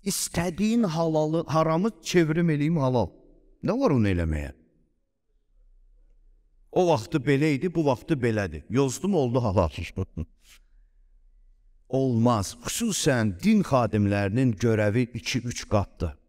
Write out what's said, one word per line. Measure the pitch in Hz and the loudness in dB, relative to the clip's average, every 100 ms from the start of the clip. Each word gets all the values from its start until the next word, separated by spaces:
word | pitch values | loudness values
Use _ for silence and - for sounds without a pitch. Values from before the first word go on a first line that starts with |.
| 202 | -6
İstədiyin | - - - 175 160 214 233 | -6 -4 -4 -4 -2 0 0
halalı, | 208 160 165 156 156 165 160 | 0 0 0 0 0 -2 0
haramı | 160 160 160 220 - | 0 2 2 -2 -4
çevrim | - 180 160 156 175 | 0 2 4 2 2
eləyim | 147 147 170 | 2 0 0
halal. | 131 127 95 - - - _ _ | 0 0 -2 -6 -20 -20 _ _
Nə | 147 226 | -4 0
var | 277 | 2
onu | 135 104 | 4 2
eləməyə? | 87 82 76 71 - _ _ _ _ _ _ _ _ _ _ - _ _ _ _ - - _ _ _ _ | 2 0 -2 -6 -14 _ _ _ _ _ _ _ _ _ _ -20 _ _ _ _ -20 -20 _ _ _ _
O | - 180 | 0 2
vaxtı | 143 107 156 | 2 0 -4
belə | 139 139 156 139 | 2 2 2 0
idi, | 180 165 | -2 0
bu | 147 | 0
vaxtı | 123 - 156 | 0 -2 -2
belədir. | 120 110 98 78 - | 0 -2 -4 -8 -4
Yozdum, | 117 139 123 190 185 | 0 0 -2 -2 0
oldu | 127 127 | 0 0
halal. | 120 95 82 - 82 - | 0 0 0 -2 -10 -8
<laughs> | 95 - 78 _ _ - _ _ _ _ _ _ _ _ _ _ _ _ _ | -8 -8 -12 _ _ -20 _ _ _ _ _ _ _ _ _ _ _ _ _
Olmaz. | 131 135 117 117 113 95 - | -2 0 2 4 2 -2 -8
Xüsusən | - - 233 180 156 127 110 87 | -10 -6 -4 -2 0 2 0 0
din | 202 220 - | 2 2 4
xadimlərinin | 131 113 110 101 101 101 107 131 | 0 0 0 0 0 0 0 0
görəvi | 110 120 110 104 110 123 | 0 0 2 2 0 -2
iki-üç | - - 127 120 - - | -6 -6 -6 -6 -10 -2
qatdır. | 104 92 - 82 73 | -2 -2 -6 -8 -8